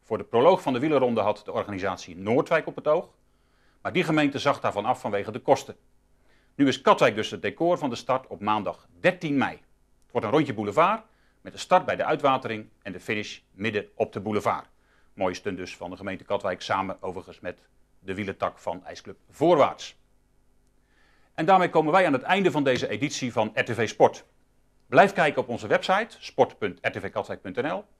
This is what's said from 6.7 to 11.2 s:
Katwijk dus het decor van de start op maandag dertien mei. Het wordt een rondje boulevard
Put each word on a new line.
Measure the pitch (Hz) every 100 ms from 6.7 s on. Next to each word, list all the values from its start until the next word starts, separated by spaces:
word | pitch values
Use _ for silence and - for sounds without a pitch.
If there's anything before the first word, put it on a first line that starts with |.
| 120
Katwijk | - 190 139 107
dus | 104
het | 104
decor | 104 - 170 175
van | 147
de | 117
start | - 127 -
op | 92
maandag | 104 107 87 80 _ _
dertien | 175 180 165 139
mei. | 101
Het | 85 _ _ _ _ _
wordt | 123 107
een |
rondje | 139 151
boulevard | 110 101 101 175 214 - _